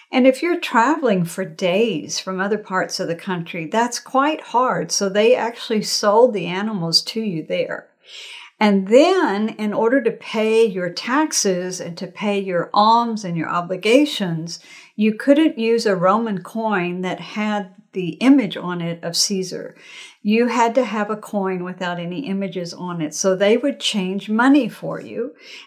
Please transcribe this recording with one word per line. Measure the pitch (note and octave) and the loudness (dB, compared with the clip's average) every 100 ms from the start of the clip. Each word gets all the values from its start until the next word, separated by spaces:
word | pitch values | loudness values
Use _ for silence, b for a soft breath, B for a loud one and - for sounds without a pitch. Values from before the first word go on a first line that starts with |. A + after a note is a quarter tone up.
| B | B
And | C4 C4 | 4 4
if | C4 | 4
you're | E4+ E4+ | 0 -2
traveling | - A#3+ B3 E4 B3 F#3+ E3+ | 2 2 4 2 2 2 0
for | - | -4
days | E3+ D#3+ F3+ F#3+ A3+ D#3+ G2+ - | -8 -2 0 2 0 -2 -6 -8
from | F#3+ F#3 | -6 -4
other | G3+ G#3+ | -2 -2
parts | G#3 F#3 E3+ - | -2 -4 -4 -4
of | E3 | -6
the | E3+ | -6
country, | G3 F3 E3 F3 D#3+ | -4 -6 -6 -10 -2
that's | A3 A#3 - | 0 0 -4
quite | - C4 C#4+ D#4 | -2 0 2 -2
hard. | - A#3+ B3+ E3+ E3 | -2 0 2 0 -2
So | - G3+ | -2 0
they | G#3 A3+ B3+ | 2 4 4
actually | A3+ - - G#3+ | 0 -8 -4 -2
sold | - - G#3+ G#3+ B3 | -2 0 4 6 6
the | G#3 E3+ | 2 -4
animals | F#3 G#3+ G3+ E3 E3 | -4 -4 -4 -4 -4
to | - A3+ | -6 -6
you | G#3+ D#3+ D#3+ | -4 -6 -6
there. | F3+ - - - _ B B B B B - | -4 -4 -8 -14 _ B B B B B 0
And | G#3 G3 F#3+ | 2 2 6
then, | B3 E4+ F#4+ C4+ G3 G#3+ | 6 6 4 0 0 -4
in | - G#3+ | -4 -4
order | G3+ A3+ C#4 | 0 2 2
to | A3+ | 0
pay | - - A3 A3 A3+ A3+ | -4 -6 -2 2 4 2
your | F#3 F3 | 0 -6
taxes | F3 A#3+ C#4 D4+ - G3+ F3+ F#3 F3 | -6 -2 0 0 0 0 0 -4 -8
and | E3+ E3 | -10 -10
to | F3 | -12
pay | - G#3 G3+ | -6 -2 -2
your | F#3+ F3 - | -2 -4 0
alms | G#3 A3 A#3 A#3 A3 F3+ | 4 6 4 2 -4 -4
and | E3 | -4
your | - | -2
obligations, | F3 E3+ F#3 G#3+ C4 D4 - F3+ E3 E3+ - B B B - | -4 -4 -2 4 4 4 -2 -4 -4 -6 -12 B B B 0
you | G#3+ | 0
couldn't | G#3+ C4+ C#4+ D#4+ - | 2 4 6 6 2
use | A3+ A#3 A3+ | 0 2 2
a | F3+ | 2
Roman | F#3 A3 A3+ F#3+ | 2 2 0 -6
coin | F3 A3+ A3 G3 F3 F3+ | -6 -6 -2 -2 -2 -4
that | F3+ - | -6 -6
had | E3+ G#3+ G#3+ G#3 F#3+ - _ | -8 -6 -2 -2 -6 -16 _
the | F#3+ F3 - | -6 -4 2
image | B3 C#4 G3 - | 6 6 4 -6
on | F3 E3+ | -6 -4
it | E3+ E3+ | -6 -6
of | E3+ E3+ | -6 -2
Caesar. | - F#3+ F3+ - - - B B B B | -2 -2 -4 -8 -12 -16 B B B B
You | G#3 A3 A#3+ | 0 2 2
had | A#3+ A#3 B3+ | 2 2 2
to | |
have | A3 G#3+ G#3 | 0 -2 -4
a | G#3+ | -6
coin | - G3+ F#3+ F#3 | -6 -4 -2 -4
without | F3+ F3+ F#3 F3 | -6 -6 -6 -6
any | F3 F3+ F#3+ | -6 -8 -6
images | G3 G3 F3+ E3+ | -4 -4 -6 -10
on | - F3+ E3+ | -10 -8 -6
it. | D3 - | -6 -2
So | G3 F#3 | 0 2
they | G3+ B3 | 4 4
would | C#4+ C4+ | 2 -2
change | - G#3 F#3 G3 G#3+ | -2 -2 -2 -4 -2
money | A3 C4 C#4+ A3+ | 2 6 6 4
for | - D#3+ D#3+ | -6 -10 -10
you | - G#2 C4+ - B B | -8 -8 -8 -10 B B